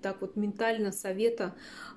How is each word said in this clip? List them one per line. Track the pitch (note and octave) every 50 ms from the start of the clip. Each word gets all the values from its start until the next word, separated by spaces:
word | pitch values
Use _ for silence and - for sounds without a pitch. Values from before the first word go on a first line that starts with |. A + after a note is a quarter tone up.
так | - G3 F#3+ -
вот | F#3+ F#3 -
ментально | G#3+ G#3 G#3 G3+ - A3+ A3+ A3+ A3 G#3 G3
совета | F#3+ - - G3 F#3 G3 A3+ A#3 A#3 - F#3+ F#3 - - - - - - - - -